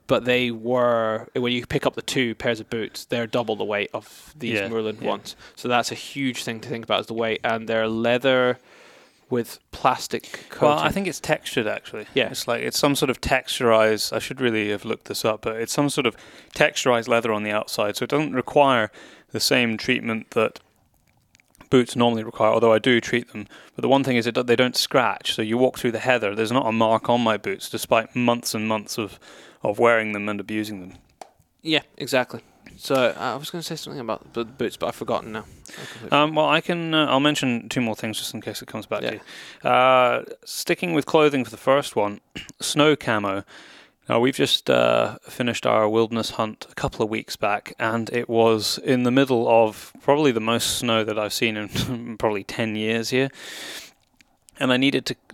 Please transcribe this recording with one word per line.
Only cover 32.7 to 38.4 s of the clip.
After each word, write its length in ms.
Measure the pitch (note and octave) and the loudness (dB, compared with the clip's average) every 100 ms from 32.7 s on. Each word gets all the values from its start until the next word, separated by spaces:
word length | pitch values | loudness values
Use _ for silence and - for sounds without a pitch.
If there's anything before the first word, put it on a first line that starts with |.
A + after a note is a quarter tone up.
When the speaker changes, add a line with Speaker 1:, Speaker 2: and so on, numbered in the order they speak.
| - | -18
Speaker 1:
So, 180 | - | -2
uh, 200 | C3+ B2 D2 | 2 2 0
I 200 | A2 A#2+ | -6 -6
was 140 | D#3 | -8
gonna 120 | F3 | -10
say 140 | D#3 D#3+ | -10 -10
something 240 | D3+ D3 | -10 -10
about 340 | A#2 G#2+ - | -8 -8 -8
the 100 | - | -8
boots, 320 | A#2 B2 A#2 - | -8 -6 -6 -4
but 120 | E2 | -6
I've 60 | - | -6
forgotten 360 | B2 A2+ A2 | -4 -4 -4
now. 120 | A2 - - - | -12 -14 -20 -20
I 160 | - C#3+ | -18 -16
completely 260 | A#2 A#2 C#3+ | -14 0 2
Speaker 2:
Um, 160 | D3+ | 4
well, 140 | D#3 D3+ | 2 2
I 120 | D#3 | 2
can, 320 | - F3 E3 | 0 -4 0
uh, 120 | D#3+ C#3+ | 0 2
I'll 140 | C3 | 4
mention 480 | D3 D3 C3+ A#2 G2+ | 2 2 0 -2 -2
two 120 | - | -2
more 140 | A#2 | -2
things 240 | G#2 A2+ A2 | -2 -6 -8
just 160 | - | -8
in 60 | A#2 | -8